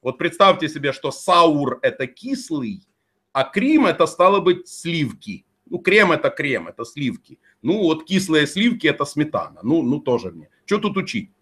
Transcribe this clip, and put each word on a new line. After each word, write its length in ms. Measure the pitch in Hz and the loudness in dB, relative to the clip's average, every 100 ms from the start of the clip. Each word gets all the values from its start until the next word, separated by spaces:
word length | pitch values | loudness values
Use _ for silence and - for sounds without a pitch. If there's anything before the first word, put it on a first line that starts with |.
Вот 160 | 123 127 | -8 -4
представьте 500 | 165 170 196 151 151 | -6 4 4 4 -2
себе, 240 | 151 139 | -4 -6
что 180 | 131 - | -4 -8
sour — 680 | - - 175 170 147 139 - | -8 2 4 4 4 -2 -2
это 240 | 131 - 131 | -2 -2 -8
кислый, 720 | _ 233 277 - 151 117 95 _ _ _ _ _ | _ -10 -8 -6 -6 -6 -10 _ _ _ _ _
а 160 | 135 135 202 | -4 -2 0
cream — 320 | 262 311 220 | 2 4 2
это, 200 | 160 165 | 2 0
стало 320 | - 180 196 | 4 4 4
быть, 280 | 175 180 - | 2 0 -4
сливки. 800 | - 170 170 135 - - 92 _ _ _ | -10 -6 -2 -4 -6 -14 -16 _ _ _
Ну, 80 | 175 | -4
крем — 340 | - 208 196 | 2 4 4
это 200 | 156 139 | 2 0
крем, 360 | - 147 117 85 | -4 -4 -4 -6
это 160 | - | -14
сливки. 540 | 113 - 135 - _ - _ _ | -14 -6 -6 -6 _ -20 _ _
Ну, 220 | 123 208 | -2 0
вот 220 | 175 156 - | 2 0 0
кислые 420 | 185 180 156 147 | -2 2 2 2
сливки — 400 | 190 233 - 151 | 0 0 2 0
это 160 | 143 147 | 0 -4
сметана. 540 | - 151 92 82 - | -2 -2 -2 -6 -8
Ну, 220 | 107 160 | 0 0
ну, 160 | 123 147 | 0 -2
тоже 320 | 139 120 92 | 0 -2 -4
мне. 180 | 82 76 _ - | -14 -20 _ -4
Чё 140 | 208 | -2
тут 180 | 214 190 | -2 -4
учить? 320 | - 110 - _ | -6 -8 -10 _